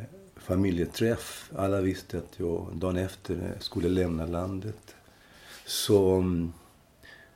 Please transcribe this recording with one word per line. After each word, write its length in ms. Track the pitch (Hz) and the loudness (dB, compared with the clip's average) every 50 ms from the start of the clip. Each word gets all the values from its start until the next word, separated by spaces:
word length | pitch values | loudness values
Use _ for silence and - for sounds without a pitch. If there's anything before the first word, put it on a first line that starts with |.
| 104 - - - - - - | -12 -14 -16 -20 -20 -20 -20
familjeträff. 1160 | - - - 92 92 98 98 90 85 85 76 - - 113 113 117 113 - - - - - - - | -14 -4 0 2 2 4 4 2 2 0 -2 0 0 0 2 2 0 -4 -10 -14 -14 -14 -10 -4
Alla 260 | - 95 98 98 98 | -2 0 0 2 2
visste 360 | 92 95 92 - - - - 87 | 2 0 0 -2 -6 -8 -8 -8
att 220 | 78 - - - | -8 -8 -8 -6
jag 300 | 90 85 85 87 90 90 90 | -4 -2 -2 -2 -4 -6 -6
dagen 240 | 85 85 92 90 90 | -4 -2 0 0 0
efter 580 | 92 92 - - - - 92 85 92 90 90 - | 0 -2 -4 -8 -8 -6 -4 -4 -4 -6 -6 -8
skulle 300 | - - - - 87 87 | -10 -8 -4 -2 0 2
lämna 360 | 92 92 92 87 85 80 80 | 2 2 2 2 0 -2 -4
landet. 680 | 82 87 85 90 92 98 95 95 107 - - - - - - - - - - - - - - - - - - - | -4 -4 -4 -4 -4 -6 -6 -8 -8 -10 -12 -16 -20 -20 -20 -20 -20 -20 -20 -20 -20 -20 -20 -20 -20 -20 -18 -12
Så, 480 | - - - - - 107 101 98 95 95 | -8 -6 -2 4 6 6 6 8 6 4
mm, 380 | 95 92 92 90 85 85 82 85 - - - - _ _ _ _ _ - - - - - - _ | 4 4 2 2 0 -2 -4 -6 -12 -20 -20 -20 _ _ _ _ _ -20 -20 -20 -20 -20 -20 _